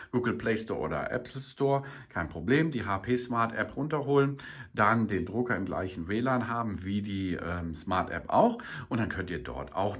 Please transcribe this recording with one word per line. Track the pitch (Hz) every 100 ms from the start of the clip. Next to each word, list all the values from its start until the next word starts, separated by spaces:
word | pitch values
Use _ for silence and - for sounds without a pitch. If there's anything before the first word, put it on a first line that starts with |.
| -
Google | 123 120
Play | 98 117 107
Store | - 90
oder | 78 76 -
Apple | 123 - 135
Store, | 135 - 139 139 139 - -
kein | - 80
Problem. | 85 85 143 160
Die | 123 104
H | 98
P | 120 123
Smart | - 117 113
App | 110 104 -
runterholen, | 151 151 139 143 139 139 - - -
dann | - 104 117 104
den | 95 85
Drucker | 107 120
im | 95 92
gleichen | 78 92 90 85
W | 107
lan | 131 127 117
haben | 117 110 95
wie | 95 101
die, | 101 98 92
ähm, | 85 85 87 82
Smart | 78 - 92 -
App | 85 -
auch. | 120 226 233 - - -
Und | 113
dann | 104
könnt | - 85
ihr | 82
dort | 64 64 69
auch | - 101